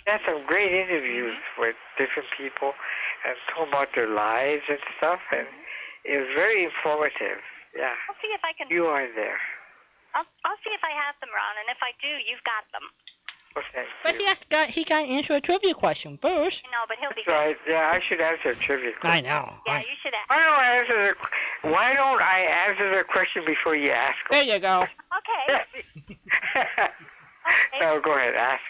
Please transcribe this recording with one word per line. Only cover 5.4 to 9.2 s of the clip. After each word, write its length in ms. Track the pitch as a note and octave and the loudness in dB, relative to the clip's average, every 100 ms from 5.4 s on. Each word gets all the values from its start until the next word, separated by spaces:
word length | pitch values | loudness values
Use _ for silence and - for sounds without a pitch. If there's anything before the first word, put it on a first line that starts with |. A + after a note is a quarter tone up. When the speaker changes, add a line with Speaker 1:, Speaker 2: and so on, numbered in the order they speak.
| C3 | -4
Speaker 2:
Mm-hmm. 680 | G3 E4 - - - - | -12 -16 -14 -14 -12 -2
Speaker 1:
it 140 | C#3 C3 | -2 0
was 80 | C#3 | 2
very 280 | F#3+ A3 | 4 4
informative. 760 | E3+ - D#3+ D3+ D3+ - G2+ G#2 - - - | 2 0 0 2 0 -2 -4 -6 -10 -20 -14
Yeah. 200 | - C3+ A#2+ - | -4 -4 -4 -8
Speaker 2:
I'll 60 | G4+ | -8
see 60 | G#4+ | -6
if 60 | G#4+ | -4
I 80 | E4 | -4
can 160 | D#4+ C#4+ | -6 -2
Speaker 1:
You 160 | F3 E3+ | 0 2
are 200 | C#3+ C3 | 2 -2
there. 240 | A2+ | -4